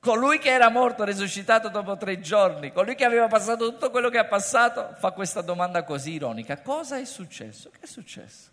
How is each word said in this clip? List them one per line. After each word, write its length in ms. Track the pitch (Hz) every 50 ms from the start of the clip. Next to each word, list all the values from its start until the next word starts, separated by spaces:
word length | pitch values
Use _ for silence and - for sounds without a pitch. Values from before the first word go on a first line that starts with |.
| -
Colui 360 | 240 226 220 247 277 302 311
che 100 | - -
era 220 | 262 254 240 233
morto, 340 | 226 247 254 247 233 240 208
risuscitato 640 | 202 202 196 202 190 - 202 190 220 220 226 220 214
dopo 300 | 185 208 202 185 196 196
tre 220 | 214 196 190 175
giorni, 520 | 175 156 196 208 196 185 156 147 143 135 -
colui 220 | 170 190 208 262
che 100 | - 269
aveva 240 | 240 233 233 233 220
passato 420 | 220 214 196 214 233 226 233 226
tutto 200 | 240 - - 262
quello 180 | 247 247 240 240
che 80 | 240
ha 80 | 233 220
passato, 720 | - 208 202 196 - - 226 240 349 - - - - - -
fa 120 | - 190
questa 320 | - 190 196 - - 214 170
domanda 420 | 175 175 175 180 180 180 175 160
così 280 | 165 151 139 135 151 165
ironica, 440 | 156 139 123 113 110 113 - 139 143 -
"Cosa 360 | - 269 311 330 254 277 262
è 60 | 269
successo? 640 | - - - 190 151 - - 117 110 107 - - -
Che 120 | _ _ -
è 40 |
successo?" 640 | - - - 180 - - - - - - - - _